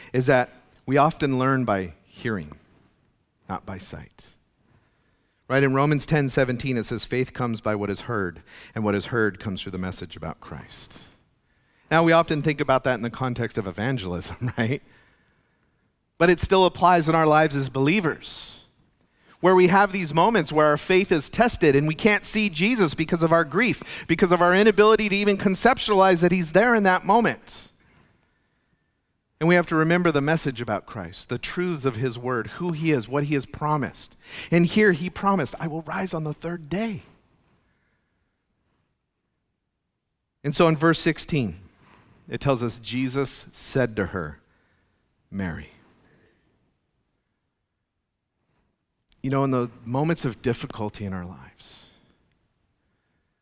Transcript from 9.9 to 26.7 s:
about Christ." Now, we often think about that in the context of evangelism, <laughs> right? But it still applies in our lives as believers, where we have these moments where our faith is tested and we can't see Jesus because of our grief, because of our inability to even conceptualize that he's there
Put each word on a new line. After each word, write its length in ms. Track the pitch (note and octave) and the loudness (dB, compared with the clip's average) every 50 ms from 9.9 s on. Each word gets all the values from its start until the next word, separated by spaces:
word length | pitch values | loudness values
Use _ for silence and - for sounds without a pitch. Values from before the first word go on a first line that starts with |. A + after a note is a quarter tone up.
| F2 - F#2 - - | -8 -10 -12 -16 -14
about 240 | E2 E2 E2 - - | -12 -12 -12 -12 -12
Christ." 540 | - - E2+ - - - - - - - - - - - _ _ _ _ _ _ _ _ _ _ _ _ _ _ _ - | -14 -16 -16 -16 -16 -18 -20 -20 -20 -20 -20 -20 -20 -20 _ _ _ _ _ _ _ _ _ _ _ _ _ _ _ 0
Now, 120 | D#3 E3 E3+ | 2 4 4
we 80 | E3 E3 | 6 6
often 280 | E3 E3 - D#3+ D3 | 4 4 2 0 -2
think 180 | C#3 D#3 D3 C#3+ | -2 -2 -2 0
about 260 | D3 C3 C3 B2+ - | 0 2 2 2 2
that 100 | C3+ B2+ | 0 -2
in 80 | A2 A2+ | -2 -4
the 80 | A#2 | -6
context 480 | - - C3 B2+ A#2+ A#2 A#2+ G#2+ - A#2+ | -6 -4 -6 -4 -4 -4 -6 -6 -6 -6
of 80 | G2+ | -6
evangelism, 880 | F#2+ F2 - G#2 C3 C#3 A#2 F#2+ F2+ F2 E2+ - - G2 - A#2+ B2 - | -6 -6 -4 -4 -4 -4 -4 -6 -6 -8 -8 -8 -10 -10 -8 -8 -6 -4
<laughs> 20 | |
right? 240 | - A2+ A2 C#3 - _ _ _ _ _ _ _ _ _ _ _ _ _ _ _ _ _ _ _ _ _ _ _ _ _ _ _ | -2 -2 -2 -4 -6 _ _ _ _ _ _ _ _ _ _ _ _ _ _ _ _ _ _ _ _ _ _ _ _ _ _ _
But 140 | - E3 F3+ | 2 4 4
it 100 | F3 D#3 | 4 2
still 240 | - - G3 F#3+ F#3 | 2 2 4 4 4
applies 420 | F3 - - F3+ F3 F#3 E3+ D3+ | 4 2 4 4 4 4 4 2
in 80 | D#3 E3 | 2 2
our 120 | E3 D#3+ | 2 4
lives 280 | D#3 D3+ D#3 D#3+ D#3 C#3 | 4 4 4 4 2 0
as 140 | C#3 C3+ B2+ | -2 -4 -4
believers, 840 | B2 C3 C3+ D3 F#3 G#3+ F3 D3 A2 - - - - - - - - - - _ _ _ _ _ _ _ _ _ _ _ _ _ _ _ | -2 0 0 2 2 2 0 -2 -4 -6 -10 -16 -16 -14 -16 -16 -18 -20 -20 _ _ _ _ _ _ _ _ _ _ _ _ _ _ _
where 160 | - F3+ F#3 | 2 4 6
we 100 | F#3 F3+ | 6 6
have 260 | F3 F#3 G3 G#3 G3 F#3+ | 6 6 4 4 2 0
these 220 | G3+ F3 D3 C#3+ | -4 -6 -2 2
moments 380 | E3 F3 A3 A#3+ G3+ D3+ - D3+ | 2 2 4 2 0 0 0 2
where 160 | D#3 D3+ D3+ | 2 2 2
our 100 | D3 C#3+ | 2 0
faith 340 | - - F#3 F#3 G3 - F#3 | 0 2 2 2 2 2 0
is 160 | D3+ - - | -2 -2 -2
tested 480 | - - A#3 A#3+ - - F3 D3+ C3+ | 0 0 0 0 2 2 4 4 4
and 100 | C#3 D3 | 4 2
we 100 | D#3 D#3 | 0 -2
can't 280 | - - G#3+ G#3 F#3+ - | 2 2 2 2 2 -2
see 240 | - - A3 G#3+ G3+ | -4 -2 -2 -2 -2
Jesus 460 | E3 D3 F#3 A3 C4 A3+ F#3+ D3+ - | -2 0 0 0 2 2 0 0 0
because 280 | - D#3+ - F#3 E3+ E3 | -2 -4 -2 -2 0 2
of 100 | D#3+ E3 | 2 4
our 120 | E3 E3 | 2 2
grief, 380 | C#3+ D3 E3+ D3+ - D3+ - - - - - - | 2 0 0 0 0 -2 -4 -8 -16 -16 -10 -4
because 260 | - E3 E3 G3+ F3 F3+ | -2 0 2 2 4 4
of 80 | E3+ | 4
our 140 | F3 F3 F3+ | 4 4 6
inability 560 | F#3+ G#3 A3 G3 F3+ G#3 G#3+ A3 G#3+ A3 G#3 | 6 6 6 6 6 6 6 6 4 2 0
to 60 | F#3+ | 0
even 200 | G3+ G#3 G#3 G3+ | 0 2 2 0
conceptualize 840 | G3 - G#3 F#3+ - - A#3 B3+ - - - G#3 F#3+ F#3+ F#3+ F#3 E3 F3 | 2 0 0 0 2 2 2 2 2 0 0 4 4 6 6 4 4 2
that 100 | F3 F3+ | 2 2
he's 200 | F#3 E3+ D3+ - | 0 -2 2 2
there 220 | F#3 A3+ B3 | 4 4 4